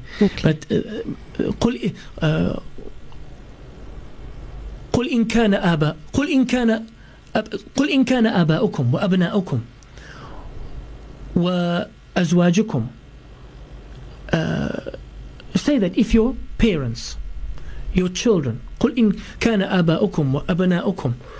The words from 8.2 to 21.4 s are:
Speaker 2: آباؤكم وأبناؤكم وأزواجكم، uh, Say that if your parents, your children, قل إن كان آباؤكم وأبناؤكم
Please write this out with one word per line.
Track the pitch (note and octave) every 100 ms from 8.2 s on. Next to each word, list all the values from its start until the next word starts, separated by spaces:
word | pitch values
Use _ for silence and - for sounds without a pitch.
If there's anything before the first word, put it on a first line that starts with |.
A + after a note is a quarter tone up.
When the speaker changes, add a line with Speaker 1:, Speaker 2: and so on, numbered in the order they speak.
| A3+
Speaker 2:
آباؤكم | G#3 D#3 D#3 G#3+ - B2
وأبناؤكم | E3 G3 F#3 E3+ G#3+ F3+ B2 - - - - - - - - - - - - - - - - - -
وأزواجكم، | F3 F3+ F3 F3 - - - - E3 F3 F3 F3 A3 C3 A2+ - - - - - - - - - - - - - -
uh, | E3 E3 D#3 C#3+ - - - - - - - - -
Say | - C#4+
that | F3+ F#3
if | G#3
your | A3+ A3+ C4 - -
parents, | A3+ E3 B2+ A2+ - - - - - - - - -
your | F3+ F#3
children, | F3+ A#3+ F#3+ C3 A2+ - -
قل | A#3+ -
إن | G#3+ - - -
كان | A#3 G#3+
آباؤكم | F#3+ F#3 E3+ D3+ G3+ - C#3 C#3
وأبناؤكم | - F3 F#3 F3 G3+ F3+ C3 B2 - -